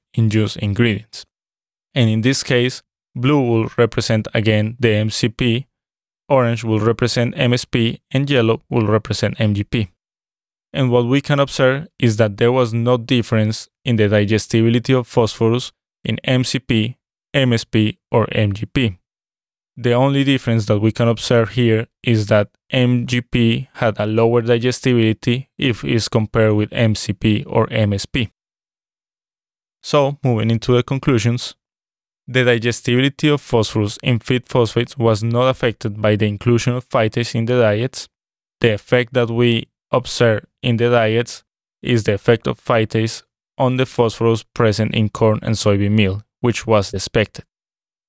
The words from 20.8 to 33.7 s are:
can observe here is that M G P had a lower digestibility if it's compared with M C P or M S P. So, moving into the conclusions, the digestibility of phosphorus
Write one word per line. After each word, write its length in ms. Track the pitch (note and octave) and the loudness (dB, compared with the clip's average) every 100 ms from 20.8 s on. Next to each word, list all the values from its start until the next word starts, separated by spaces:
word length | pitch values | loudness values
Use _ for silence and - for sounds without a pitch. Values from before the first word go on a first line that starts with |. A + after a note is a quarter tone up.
| A2 | 0
can 160 | - A#2 | 0 0
observe 420 | A2 - A#2+ A2 | 0 0 0 0
here 360 | A#2+ A#2 A2 A#2 _ | 0 0 0 -4 _
is 220 | - A2 G2+ | 0 0 2
that 240 | G#2+ G#2 _ - | 0 0 _ -6
M 360 | C3 B2 B2 A#2+ | 0 0 0 -2
G 140 | B2 | -4
P 480 | A#2+ B2+ A#2 A#2+ C3 | -2 0 2 0 -4
had 240 | - A#2 G2+ | -4 -2 -2
a 80 | G#2+ | -2
lower 360 | A2 A#2 A#2+ | 0 2 2
digestibility 1040 | A2+ A#2 A#2+ B2 C3 A#2+ A2 A2 - A#2+ - - | 0 0 0 -2 0 2 2 0 -2 -4 -6 -4
if 240 | C#3 A2 | -4 -2
it's 260 | C#3+ A#2+ - | -2 -2 0
compared 460 | A#2+ G#2+ A#2 A2 | -2 0 0 2
with 180 | G#2 G#2+ | 2 -2
M 220 | - A2+ | 0 0
C 200 | G#2 - | 0 -4
P 280 | G2+ A2 G#2 | -2 0 0
or 220 | - - A2 | -2 -2 0
M 200 | A2+ G#2 | 0 -2
S 140 | G2+ - | -2 -4
P. 240 | - A2 _ _ _ _ _ _ _ _ _ _ _ _ _ _ _ | -6 -6 _ _ _ _ _ _ _ _ _ _ _ _ _ _ _
So, 360 | - D3+ C#3 C#3+ | -2 0 0 -2
moving 280 | C3 A2+ A2+ | -2 0 0
into 260 | A2+ - B2 | -2 2 0
the 60 | |
conclusions, 720 | - C3+ - B2 A#2 A#2+ - - _ _ _ _ _ _ - | 0 -4 0 0 0 -2 -6 -14 _ _ _ _ _ _ -4
the 160 | B2 | 0
digestibility 840 | B2 A#2 A#2 A2+ - A#2+ C3+ - D3+ | 2 2 0 -4 0 0 0 0 0
of 120 | D3 | 0
phosphorus 580 | - A#2+ G#2+ | 0 -2 0